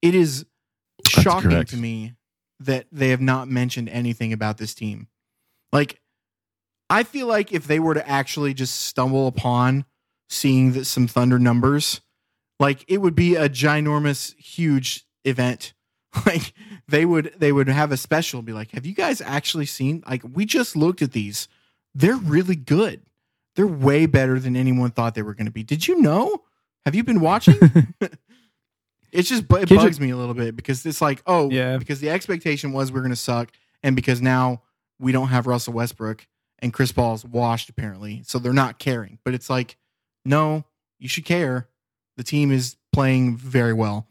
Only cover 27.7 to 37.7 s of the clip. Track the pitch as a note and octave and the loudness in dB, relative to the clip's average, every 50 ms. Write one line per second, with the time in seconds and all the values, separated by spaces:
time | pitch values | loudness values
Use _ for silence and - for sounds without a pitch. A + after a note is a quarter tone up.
27.7 | A#2 F3 C#3 A2 - _ G#3+ F3+ - - _ _ A#3 _ _ _ _ _ _ _ | 8 8 4 4 0 _ -6 -6 -6 -12 _ _ _ _ _ _ _ _ _ _
28.7 | _ _ _ _ _ _ _ _ - F3 F3+ - C4 A#3+ G3+ - G3+ F#3+ G3+ F3 | _ _ _ _ _ _ _ _ -2 -2 0 0 0 -4 2 2 2 4 6 6
29.7 | F#3+ G3+ A3 G#3 E3+ C#3 C#3+ C3 B2+ B2 B2 A#2+ A#2+ A#2+ A#2+ A2+ A2+ A#2 - - | 8 8 8 6 4 2 -2 -2 -2 -2 -4 -6 -4 -4 -4 -4 -4 -8 -6 -6
30.7 | C3+ B2+ - D#3+ D3 - E3 D3 C#3 C3 _ - F#3 F3 D3+ C#3 C3 C3 B2+ B2+ | -6 -4 -4 -8 -4 0 0 0 0 -2 _ 0 2 2 2 2 0 0 0 0
31.7 | C3 C3 B2 - D3 C3+ C#3+ D3+ D#3 F#3+ F#3 - G3 E3+ - E3 D3+ C#3+ - C#3+ | -2 -4 -4 -6 -8 -6 -4 -4 -4 -4 -4 -4 -8 -6 -4 -4 -4 -4 -4 -6
32.7 | C3+ C3+ C3+ C3 C3 C3 B2+ C3 B2 A#2+ - - B2 A#2+ A#2+ - _ _ _ _ | -4 -4 -4 -4 -4 -4 -4 -4 -4 -4 -4 -4 -4 -4 -4 -6 _ _ _ _
33.7 | _ _ - C#3 C3 B2+ - - B2+ A#2+ B2 C3 C3 B2+ B2+ B2+ B2 A#2+ _ _ | _ _ 0 0 0 0 2 0 0 0 2 2 2 2 2 0 -2 -6 _ _
34.7 | _ _ _ _ _ _ C3 B2+ C3 C3 C3 C3 B2+ B2 A#2 B2 B2 B2 A#2 - | _ _ _ _ _ _ -2 0 0 0 0 0 0 0 0 0 -2 -2 -4 -6
35.7 | A#2 A2+ A#2 A#2 - _ A2+ A2 A2 A2 - _ _ _ _ _ _ _ - B2 | -4 -4 -4 -4 -6 _ -8 -8 -8 -10 -14 _ _ _ _ _ _ _ -8 -8
36.7 | A#2 - C3+ A#2+ - - B2 A#2 A2+ A2 - B2 A#2+ A#2+ A#2+ A#2 A#2 A2+ - - | -2 -2 -2 -2 0 0 0 0 -2 -6 -10 -6 -4 -2 0 0 -2 -2 -6 -10